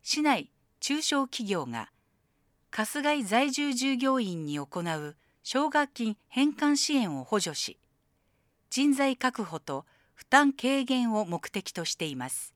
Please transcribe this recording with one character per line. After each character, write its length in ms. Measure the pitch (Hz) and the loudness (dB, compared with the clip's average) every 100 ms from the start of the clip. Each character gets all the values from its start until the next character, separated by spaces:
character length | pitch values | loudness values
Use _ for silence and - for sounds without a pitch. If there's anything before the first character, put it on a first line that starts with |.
市 180 | - - | -4 0
内 300 | 302 233 143 _ _ _ | 2 2 -2 _ _ _
中 220 | - 294 | -4 -2
小 260 | 302 285 262 | 0 0 0
企 220 | - 208 | -4 -2
業 160 | 185 127 | -2 -2
が、 240 | 117 107 _ _ _ _ _ _ _ _ | -6 -8 _ _ _ _ _ _ _ _
春 320 | - 214 294 | -4 -4 0
日 120 | 285 | 0
井 100 | 302 | 0
在 280 | 208 220 285 | 2 2 2
住 220 | 262 294 | 0 -2
従 240 | 247 269 262 | 0 0 2
業 220 | 269 262 | 2 2
員 260 | 208 170 151 | 0 -4 -4
に 140 | 147 | -6
行 200 | 143 180 | -6 -6
う 340 | 175 156 151 151 _ _ | -4 -4 -6 -14 _ _
奨 280 | - 254 302 | -4 0 2
学 220 | 294 285 | 2 0
金 260 | - 226 208 _ | -2 -4 -4 _
返 260 | - 285 | 0 0
還 240 | 294 294 285 | 2 2 2
支 160 | - | 2
援 260 | 285 208 139 | 2 0 -2
を 40 | |
補 160 | 131 214 | 0 0
助 160 | 175 147 | 0 -6
し、 240 | - - _ _ _ _ _ _ _ _ _ | -8 -10 _ _ _ _ _ _ _ _ _
人 240 | - 285 | 2 4
材 240 | 269 277 254 | 4 2 2
確 260 | 254 247 | -2 -2
保 160 | 190 160 | -8 -8
と 260 | - 135 - _ _ | -6 -8 -8 _ _
負 140 | _ - | _ 4
担 260 | - 185 | 6 6
軽 300 | - 247 277 | 2 0 0
減 300 | 254 262 240 | 0 0 2
を 120 | 214 214 | 0 0
目 220 | 170 - | -4 -4
的 220 | 202 - | -8 -6
と 140 | - 165 | -6 -6
し 100 | - | -4
て 100 | 165 | -4
い 100 | 131 | -4
ま 140 | 127 | -6
す。 240 | - - | -8 -10